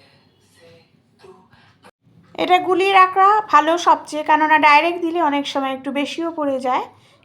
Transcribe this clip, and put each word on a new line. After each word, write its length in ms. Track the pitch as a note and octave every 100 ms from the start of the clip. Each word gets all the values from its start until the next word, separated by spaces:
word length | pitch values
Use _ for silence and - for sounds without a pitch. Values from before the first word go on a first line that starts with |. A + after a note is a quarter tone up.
| _ _ _ _ _ _ - - _ _ _ _ F#4+ - _ _ _ _ - _ _ _ _ -
এটা 220 | E4 F4+
গুলিয়ে 340 | F4+ F4+ G4 G4
রাখা 260 | F#4 F#4+ F#4+ G#4+ G#4+
ভালো 260 | D4 D4+ E4+
সবচেয়ে, 460 | E4+ D4+ - D4+
কেননা 340 | D4+ D4+ D#4 D#4 D4+
ডাইরেক্ট 340 | D4 E4+ F4
দিলে 180 | E4+ E4+
অনেক 240 | D#4 C#4+ C#4+
সময় 260 | C#4+ C4+ C4
একটু 140 | C#4
বেশিও 380 | C4+ C#4 - E4
পড়ে 260 | E4 C#4+ C4
যায়। 260 | B3 C#4+ E4 _ _ _